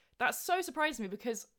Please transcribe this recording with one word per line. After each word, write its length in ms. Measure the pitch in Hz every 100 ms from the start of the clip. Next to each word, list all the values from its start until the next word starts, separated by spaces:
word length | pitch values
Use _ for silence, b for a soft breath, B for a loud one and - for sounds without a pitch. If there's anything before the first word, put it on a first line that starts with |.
| b -
That 160 | 254
so 260 | - - 359
surprised 380 | 359 311 302 247
me 80 | 196
because 400 | 208 247 220 -